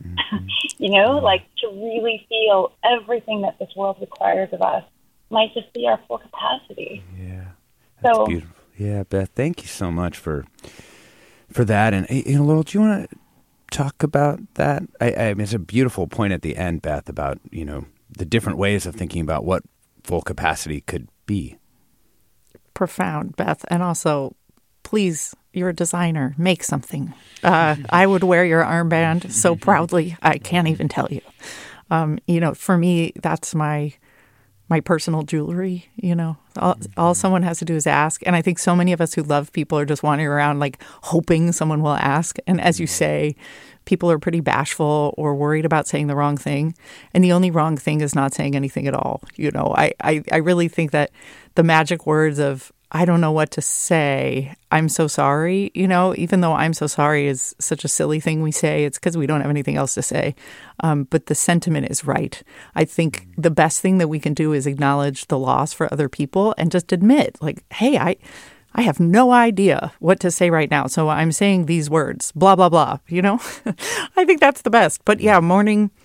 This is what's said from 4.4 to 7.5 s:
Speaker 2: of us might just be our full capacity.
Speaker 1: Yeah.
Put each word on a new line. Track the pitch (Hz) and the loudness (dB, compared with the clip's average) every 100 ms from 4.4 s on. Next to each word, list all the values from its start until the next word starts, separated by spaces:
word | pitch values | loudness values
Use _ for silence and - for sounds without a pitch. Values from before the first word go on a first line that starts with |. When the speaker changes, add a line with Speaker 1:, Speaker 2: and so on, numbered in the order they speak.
| 190 | -4
Speaker 2:
of | 180 | -2
us | 190 - - _ _ _ - | -2 -2 -8 _ _ _ -6
might | 220 220 233 | -2 -2 -4
just | 196 | -12
be | 240 240 | -4 -2
our | 220 - | -2 -4
full | 233 | -12
capacity. | - - - 269 - - - - 90 92 | -10 -8 -6 -8 -10 -16 -14 -16 -18 -16
Speaker 1:
Yeah. | 92 92 92 | -14 -14 -16